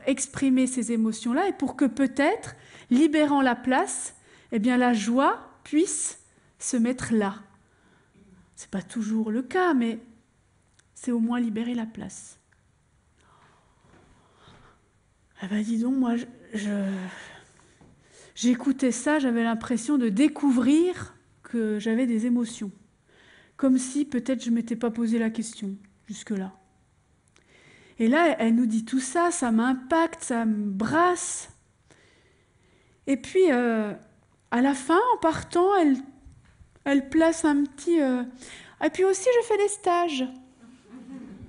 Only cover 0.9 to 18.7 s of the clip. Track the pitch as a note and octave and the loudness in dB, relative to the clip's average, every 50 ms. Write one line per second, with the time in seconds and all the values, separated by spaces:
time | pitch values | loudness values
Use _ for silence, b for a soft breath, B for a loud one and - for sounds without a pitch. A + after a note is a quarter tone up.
0.9 | A#3 A3+ A3 A3 G#3+ - - A#3+ A#3+ D4+ F#4+ G4 F#4+ - C#4+ - - - D4 B3+ | 0 0 0 0 -2 -2 -4 -2 0 0 0 0 -2 -2 -4 -4 -2 0 0 0
1.9 | - - C#4 C4 C4+ - C#4 D#4+ G#4 - - - B B B B B B B B | 2 0 -2 0 0 0 0 2 0 0 -4 -10 B B B B B B B B
2.9 | B3 B3+ D#4 D#4 D4 D#4 D4+ C#4+ D4 C#4 C4+ B3+ A#3+ A#3+ B3 B3+ B3+ C#4+ F#4+ G4+ | 2 4 4 4 4 4 2 4 4 2 2 2 0 0 0 0 2 2 0 0
3.9 | - - - - - b b b b b b b - A3+ G3+ B3+ B3 B3 B3 B3 | -4 -8 -10 -12 -16 b b b b b b b -4 0 0 2 2 4 4 4
4.9 | A#3+ G#3+ G3 A#3 A#3 C4 C#4 E4+ A4+ - - - - _ - - D4 D4+ F4+ G4+ | 2 2 0 0 2 2 2 2 0 -2 -6 -14 -20 _ -10 -2 0 0 0 0
5.9 | - - - - - - b b b b b b b _ - - - B3 A3+ A#3+ | -2 -4 -6 -8 -8 -12 b b b b b b b _ -8 -4 -2 0 0 0
6.9 | B3+ B3+ - - A#3 A3 G3+ G3 G3+ - - - _ _ b b b b b b | -2 -4 -4 0 0 2 2 0 -2 -6 -12 -20 _ _ b b b b b b
7.9 | b b b b _ _ - - - - - _ _ - - - - F#3+ F3 - | b b b b _ _ -20 -20 -20 -20 -20 _ _ -20 -14 -10 -8 -8 -8 -8
8.9 | - A#3+ G#3+ G#3 A3 A3 G#3+ A3 G#3+ A#3+ C4 B3+ - F#4 F#4 F4 D#4 B3+ A#3 A3+ | -6 -6 -4 -2 -2 -2 -2 -2 -2 -4 -4 -2 0 2 2 4 4 2 2 0
9.9 | A3 A3+ - - - _ _ _ _ _ _ _ _ _ _ _ _ _ _ _ | -2 -6 -10 -18 -20 _ _ _ _ _ _ _ _ _ _ _ _ _ _ _
10.9 | _ - - B3+ A#3+ A#3 A3+ A#3 A#3+ B3 A#3+ A#3 G3+ G#3+ A#3 A#3+ B3 A#3+ A3 A3 | _ -10 -6 -4 -2 0 0 0 0 -2 -2 -2 -2 -4 -4 -4 -4 -4 -6 -8
11.9 | - - - F#3+ - - - - - _ _ _ _ _ _ _ _ _ _ _ | -10 -12 -14 -14 -14 -16 -18 -20 -20 _ _ _ _ _ _ _ _ _ _ _
12.9 | _ _ _ _ _ b b b b b b b b b b _ _ _ b b | _ _ _ _ _ b b b b b b b b b b _ _ _ b b
13.9 | b b b b b b b b b b b b b b b b b b _ _ | b b b b b b b b b b b b b b b b b b _ _
14.9 | _ _ _ _ _ _ _ _ _ - G3 F3+ G#3 G#3 G#3+ A3 A#3 A3 A#3 B3+ | _ _ _ _ _ _ _ _ _ -14 -8 -6 -4 -4 -2 -2 -2 -2 -2 0
15.9 | C4+ C4+ B3+ A#3 A#3 A#3+ - - - - - - A3+ G#3+ G3+ G#3 G#3 G3+ G3 G3 | 0 0 0 0 0 -2 -4 -8 -14 -20 -16 -12 -8 -6 -4 -4 -4 -2 -2 -4
16.9 | G3 F#3+ F#3 F3+ B B B B B B B B B B B B B B - - | -4 -6 -8 -10 B B B B B B B B B B B B B B -20 -20
17.9 | _ b b b b b b b b - A#3 B3 B3 A#3+ - C#4 | _ b b b b b b b b -2 0 0 0 2 0 -2